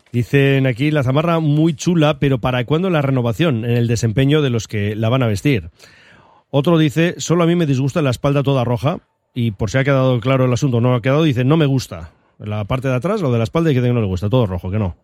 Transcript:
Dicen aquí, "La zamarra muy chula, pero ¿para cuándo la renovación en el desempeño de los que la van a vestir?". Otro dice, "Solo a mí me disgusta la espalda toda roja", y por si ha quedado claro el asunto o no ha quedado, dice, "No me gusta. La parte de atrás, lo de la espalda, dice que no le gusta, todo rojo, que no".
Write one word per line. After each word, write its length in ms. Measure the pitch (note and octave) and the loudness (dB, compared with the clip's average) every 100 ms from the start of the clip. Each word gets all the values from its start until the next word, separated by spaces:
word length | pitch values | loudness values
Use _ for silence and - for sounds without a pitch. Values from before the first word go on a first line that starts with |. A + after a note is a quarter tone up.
| _ | _
Dicen 540 | A#2+ A2+ C#3 C#3 C3+ C3 | -6 0 2 2 2 0
aquí, 220 | A2+ D3+ | 0 0
"La 100 | D3+ | 0
zamarra 380 | B2 C#3+ E3 E3 | 0 0 0 0
muy 340 | D#3 D3 E3 | 2 2 2
chula, 440 | C#3+ E3+ F3 D3+ D3+ | 0 0 2 2 2
pero 180 | C#3+ C3 | 0 0
¿para 260 | C3 B2+ | -2 -2
cuándo 240 | B2 D#3 F#3+ | -2 -2 0
la 120 | D#3+ | 0
renovación 600 | C3+ C3 A#2 A2+ E3+ A#2 | 0 0 -2 0 0 0
en 80 | A#2+ | 0
el 160 | A#2+ A#2 | 0 0
desempeño 540 | A2+ A2+ G#2 C3+ D3+ | 0 0 0 2 2
de 80 | C3+ | 2
los 180 | A#2 - | -2 -4
que 260 | G#2+ G#2 G#2+ | -4 -4 -2
la 120 | A2+ | 0
van 140 | C3 | 0
a 20 | A#2 | 0
vestir?". 440 | G2+ D3 A2+ D#2+ - - - - - _ _ _ | 0 0 0 -4 -18 -20 -20 -20 -20 _ _ _
Otro 280 | C#3 D#3+ E3 | -2 2 2
dice, 360 | D#3 D#3 F3 D#3 | 2 0 -2 -2
"Solo 240 | - E3+ | -2 0
a 20 | E3 | 2
mí 100 | F3 | 2
me 100 | D3+ | 2
disgusta 360 | C3 C#3 F3 | 0 0 0
la 80 | C#3 | -2
espalda 320 | A2+ C#3+ C#3+ | 0 0 0
toda 180 | C3+ C3+ | 0 0
roja", 340 | A#2 A#2+ C#3+ F#3 _ _ _ | 0 -2 -2 -4 _ _ _
y 160 | B2 A#2 | -6 -4
por 200 | F#2+ G#2+ | -4 -2
si 80 | C3 | 0
ha 40 | |
quedado 360 | C3+ C3+ C3 B2 | 2 2 2 2
claro 240 | B2+ C3 | 0 2
el 80 | B2+ | 2
asunto 240 | A#2+ C#3+ A#2+ | 0 0 2
o 40 | |
no 140 | B2 | 2
ha 80 | B2 | 0
quedado, 220 | C3 D3 | 2 2
dice, 180 | E3 A#2+ | 2 2
"No 140 | B2+ D#3+ | 2 2
me 100 | C#3+ | 2
gusta. 460 | C3+ - F2 D#2+ _ _ - | 0 -4 -12 -16 _ _ -14
La 260 | G#2+ G#2+ | -8 -6
parte 220 | G2 B2+ C3+ | -4 -4 -2
de 60 | |
atrás, 260 | B2+ E3+ A3 | -2 -2 -2
lo 100 | C#3+ | 0
de 60 | A#2 | 0
la 60 | |
espalda, 260 | A2+ E3 E3 | 0 0 0
dice 120 | B2+ | 2
que 100 | B2 | 2
no 80 | A#2+ | 0
le 60 | G2+ | -2
gusta, 220 | F2+ G#2 | -2 0
todo 160 | B2+ G#2 | 0 0
rojo, 240 | F2+ F#2 | -4 -4
que 80 | G#2+ | -4
no". 180 | F#2 - | -4 -6